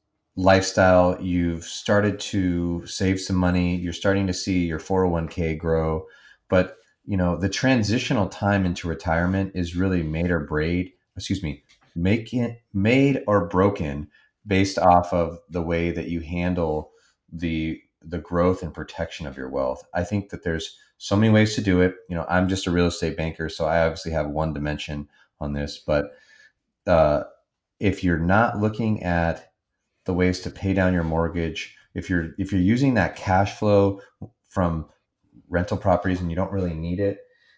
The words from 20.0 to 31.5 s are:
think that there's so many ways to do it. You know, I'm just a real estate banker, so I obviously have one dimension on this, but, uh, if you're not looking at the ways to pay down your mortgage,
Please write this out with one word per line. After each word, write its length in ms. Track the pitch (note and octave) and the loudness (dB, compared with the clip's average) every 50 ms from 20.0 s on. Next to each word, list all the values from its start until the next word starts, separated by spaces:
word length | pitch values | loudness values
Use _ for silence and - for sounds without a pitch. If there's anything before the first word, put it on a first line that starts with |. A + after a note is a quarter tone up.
| F2 | -2
think 260 | - G#2 G2+ G2 - | -2 -2 -4 -4 -6
that 120 | - - | -10 -8
there's 360 | - F2 E2 - - - - - _ _ _ | -6 -4 -4 -4 -6 -10 -14 -18 _ _ _
so 200 | - - - G2+ | -14 -6 0 2
many 140 | G2+ A2 A2 | 4 6 6
ways 240 | G#2+ G#2+ A2 G#2+ - | 6 6 4 4 0
to 60 | - | 0
do 220 | G#2+ G2 F2+ F2+ | 0 2 4 4
it. 120 | F#2 F2+ - - - - | 4 2 0 -4 -10 -8
You 80 | F2+ | -6
know, 80 | E2+ D#2+ - | -4 -2 0
I'm 200 | F2 F#2 F#2+ F#2 | 2 2 2 2
just 180 | F#2+ F#2+ - | 0 -2 -2
a 40 | F#2 | 0
real 160 | F2 F2+ F2 | 2 2 2
estate 300 | E2+ - - E2+ D#2+ - | 2 0 0 -4 -4 -2
banker, 340 | - D#2+ E2 E2 - D#2+ D2+ | -2 -4 -4 -4 -6 -8 -8
so 160 | - - E2 | -4 -4 -2
I 180 | D#2 E2 E2+ E2 | 0 2 2 2
obviously 280 | E2 D#2+ - - E2 | 2 0 -4 -6 -4
have 160 | E2 D2+ D2 D2 | -2 -2 -2 -2
one 240 | D2 D#2 D#2+ D#2+ D2 | -2 -2 -2 -2 -2
dimension 540 | C#2+ D2 D2 D2 D2 - - D2 D2 D2 - _ _ _ _ _ - | -4 -4 -4 -4 -6 -6 -8 -8 -10 -10 -12 _ _ _ _ _ -8
on 120 | D2+ D2 | -8 -6
this, 260 | C#2+ C#2+ D2 C#2+ - - | -4 -4 -4 -6 -8 -8
but, 340 | - - D2+ D2 C#2+ - - - _ _ _ _ - _ _ _ _ _ _ _ - | -4 0 0 0 0 -2 -8 -20 _ _ _ _ -20 _ _ _ _ _ _ _ -2
uh, 380 | G2 F2 D#2+ D#2 D2+ D2 C#2 - - - _ _ _ _ _ _ _ _ - | 2 4 4 4 4 2 0 -2 -6 -14 _ _ _ _ _ _ _ _ -4
if 240 | G#2+ G2 F2+ - | -2 -2 0 0
you're 160 | - F2+ E2+ D2+ | 0 0 0 0
not 420 | E2 F2 F#2+ G#2+ A#2+ A#2 - G2+ | 2 2 4 4 4 2 0 0
looking 420 | G#2 A2 A2 - A#2 A2 G#2+ - | -2 -2 -2 -2 -2 -2 -2 -2
at 500 | - F2+ F2 E2+ E2+ E2 D#2+ - - _ _ _ _ _ _ _ _ _ _ _ _ | -2 -2 0 0 0 0 -2 -4 -10 _ _ _ _ _ _ _ _ _ _ _ _
the 80 | - F2+ | -4 0
ways 260 | F2+ F2+ F2+ F2+ - | 2 2 0 0 -2
to 100 | - E2 | -6 -10
pay 220 | - - - F#2+ | -8 -4 -2 0
down 220 | F#2+ F#2+ F#2 F#2 F2+ | 2 2 2 4 2
your 100 | F2 E2 | 2 0
mortgage, 720 | D#2+ D#2+ E2 E2 E2 E2 F2 E2 D#2+ | 0 0 0 0 -2 -2 -2 -4 -4